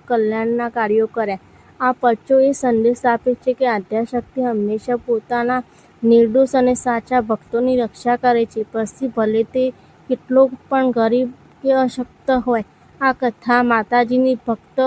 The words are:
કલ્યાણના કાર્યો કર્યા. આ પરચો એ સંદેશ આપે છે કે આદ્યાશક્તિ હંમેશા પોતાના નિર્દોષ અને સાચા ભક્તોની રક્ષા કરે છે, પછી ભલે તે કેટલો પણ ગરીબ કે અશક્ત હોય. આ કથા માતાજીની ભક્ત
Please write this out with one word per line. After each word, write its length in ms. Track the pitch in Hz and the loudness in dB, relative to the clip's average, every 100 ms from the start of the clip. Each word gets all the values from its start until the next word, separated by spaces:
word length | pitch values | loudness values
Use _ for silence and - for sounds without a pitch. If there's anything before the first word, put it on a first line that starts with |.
કલ્યાણના 640 | - 233 214 220 226 233 240 | -4 -2 0 -2 -2 -4 -4
કાર્યો 380 | 233 214 220 220 | -4 -2 0 0
કર્યા. 360 | - 208 190 - - _ - | -2 -6 -6 -12 -20 _ -6
આ 120 | 254 | -4
પરચો 440 | 254 247 226 - 269 | 0 0 0 2 4
એ 140 | 269 | 4
સંદેશ 500 | 277 254 226 226 247 | 2 0 2 2 0
આપે 280 | 254 233 254 | 0 0 -2
છે 180 | 240 254 | -4 -2
કે 140 | 247 254 | -2 0
આદ્યાશક્તિ 720 | 214 185 220 233 247 - 262 | -2 -4 -4 -4 -6 -6 -4
હંમેશા 540 | 247 220 208 214 233 240 | -4 -2 -2 -4 -4 -6
પોતાના 640 | 233 226 - 240 240 254 - _ _ - | -2 -4 -2 -4 -2 -4 -6 _ _ -4
નિર્દોષ 520 | 226 233 226 240 269 | 4 6 6 4 2
અને 200 | 262 254 | 2 2
સાચા 460 | 247 247 233 - 254 | 0 -2 -4 -2 -2
ભક્તોની 560 | 220 214 - 233 254 254 | 0 -4 -4 -2 0 0
રક્ષા 400 | 233 - 240 247 | -2 -4 -2 0
કરે 280 | 254 240 | 2 0
છે, 160 | 226 220 | 0 -4
પછી 440 | 208 226 220 - 262 | -6 -6 -6 -6 -6
ભલે 340 | 226 220 220 | -2 -2 0
તે 200 | 220 254 254 - - - - | -2 -2 -2 -4 -18 -14 -6
કેટલો 340 | 254 - 254 269 254 | -6 0 2 2 0
પણ 260 | - 269 262 | -4 -2 0
ગરીબ 380 | 233 226 240 254 - - _ | 0 0 0 -2 -8 -20 _
કે 140 | 269 | -2
અશક્ત 580 | 262 254 262 247 _ - 254 | 0 0 -4 -10 _ -2 -2
હોય. 260 | 247 233 208 _ _ - | 0 -4 -4 _ _ -4
આ 120 | 269 | -4
કથા 500 | 254 247 - 233 247 | -2 -4 -4 -2 0
માતાજીની 720 | 240 226 214 240 233 254 262 254 | 2 0 0 0 0 2 0 0
ભક્ત 420 | - 220 _ - | -4 -8 _ -2